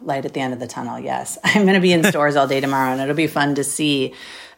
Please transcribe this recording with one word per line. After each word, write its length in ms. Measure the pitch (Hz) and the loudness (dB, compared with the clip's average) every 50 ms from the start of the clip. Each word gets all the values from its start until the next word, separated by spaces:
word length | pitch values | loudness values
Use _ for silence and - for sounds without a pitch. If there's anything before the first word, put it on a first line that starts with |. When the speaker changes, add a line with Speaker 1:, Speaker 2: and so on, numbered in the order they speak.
Speaker 1:
light 220 | - - 143 135 135 | -8 -6 -4 -4 -4
at 80 | 143 - | -6 -6
the 60 | 147 | -4
end 140 | 131 127 127 | -4 -4 -4
of 60 | 120 | -6
the 80 | 123 117 | -8 -10
tunnel, 320 | - 131 123 120 117 117 | -10 -10 -10 -10 -10 -8
yes. 380 | 131 139 131 123 123 - - - | -6 -6 -6 -6 -6 -8 -10 -4
<laughs> 20 | - | -2
I'm 200 | - - 208 202 | 0 2 4 4
gonna 140 | 185 196 190 | 4 4 4
be 120 | 180 185 175 | 4 4 4
in 100 | 170 160 | 4 4
Speaker 2:
<laughs> 80 | 208 | 4
Speaker 1:
stores 240 | 165 156 147 147 143 | 2 2 2 2 4
all 120 | 147 139 131 | 4 2 2
day 120 | 135 135 | 2 0
tomorrow, 320 | 135 139 139 135 135 131 | 0 0 0 0 0 0
and 80 | 127 135 | 0 -2
it'll 140 | 135 139 147 | -2 -2 0
be 120 | 151 160 147 | 0 0 0
fun 280 | - 151 143 147 143 | 0 0 0 2 2
to 80 | 139 139 | 0 -2
see, 500 | - - - 156 151 143 139 131 127 - - - - - - - - - | -2 -2 -2 0 0 0 0 -2 -4 -6 -10 -18 -18 -18 -18 -20 -20 -20